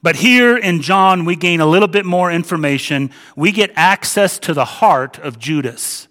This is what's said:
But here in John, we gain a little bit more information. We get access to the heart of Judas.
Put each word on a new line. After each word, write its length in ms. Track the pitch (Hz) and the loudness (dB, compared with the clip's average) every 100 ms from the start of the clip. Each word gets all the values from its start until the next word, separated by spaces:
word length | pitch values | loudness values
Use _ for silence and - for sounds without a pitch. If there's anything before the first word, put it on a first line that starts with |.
But 140 | 170 160 | -2 0
here 380 | 208 247 240 | 2 4 4
in 280 | 240 202 170 | 2 0 -2
John, 420 | 143 190 190 185 | 0 2 4 2
we 100 | 170 | 0
gain 280 | 175 180 170 | -2 -2 2
a 40 | 156 | 2
little 220 | 175 202 | 4 2
bit 160 | 196 | 0
more 260 | 185 180 180 | -2 -2 0
information. 800 | 170 165 170 151 139 - 143 135 - - - | -2 -4 -4 -2 -4 -4 -6 -6 -10 -20 -2
We 160 | 165 | -2
get 180 | 202 196 | 0 -2
access 640 | - 175 196 - - 196 - | 2 2 2 -2 0 0 -2
to 120 | - | -6
the 140 | 147 123 | -4 -4
heart 520 | - 220 143 131 - | 0 2 2 -2 -10
of 200 | 147 113 | -14 -12
Judas. 720 | 120 156 131 117 - - - | -6 -4 -4 -8 -10 -12 -16